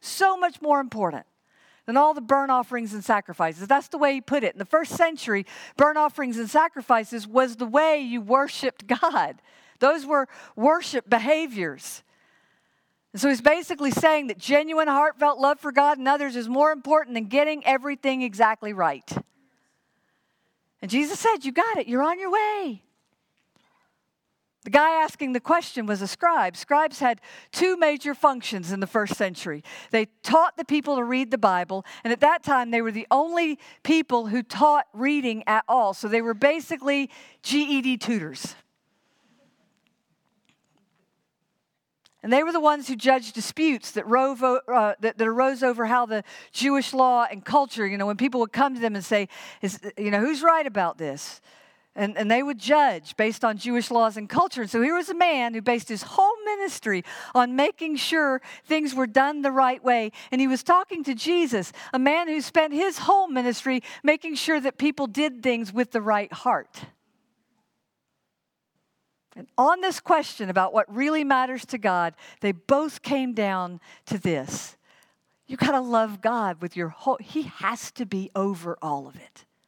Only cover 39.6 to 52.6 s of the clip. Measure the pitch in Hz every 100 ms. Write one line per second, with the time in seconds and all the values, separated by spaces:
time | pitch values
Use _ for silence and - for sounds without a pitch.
39.6 | _ _ _ _ _ _ _ _ _ _
40.6 | _ _ _ _ _ _ _ _ _ _
41.6 | _ _ _ _ _ _ 208 254 320 339
42.6 | 302 294 262 240 254 262 220 226 - -
43.6 | 311 254 - 214 196 247 262 247 254 254
44.6 | 240 247 214 - 220 220 226 226 262 262
45.6 | 254 233 226 247 233 220 - - - -
46.6 | 269 277 - 262 254 247 233 202 - 285
47.6 | 277 226 202 202 202 208 254 247 226 233
48.6 | 277 254 226 202 170 214 190 - - -
49.6 | 196 196 202 - 208 202 247 294 330 320
50.6 | 285 202 175 160 156 139 - - _ _
51.6 | _ _ _ - 202 190 208 233 285 240